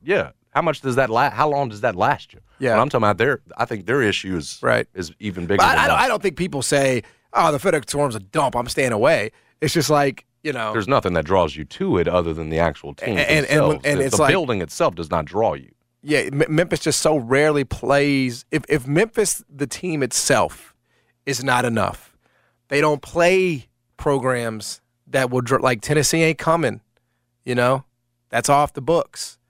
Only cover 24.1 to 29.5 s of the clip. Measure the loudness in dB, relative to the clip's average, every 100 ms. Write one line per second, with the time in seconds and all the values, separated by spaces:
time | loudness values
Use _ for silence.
24.1 | 0 0 -2 -4 -8 -12 -14 _ _ _
25.1 | -2 0 -2 0 0 2 0 0 0 2
26.1 | 2 2 2 0 0 0 -4 _ _ _
27.1 | _ _ _ -4 0 2 0 -4 _ _
28.1 | _ _ -4 2 2 2 -2 0 0 0
29.1 | -10 -16 -16 _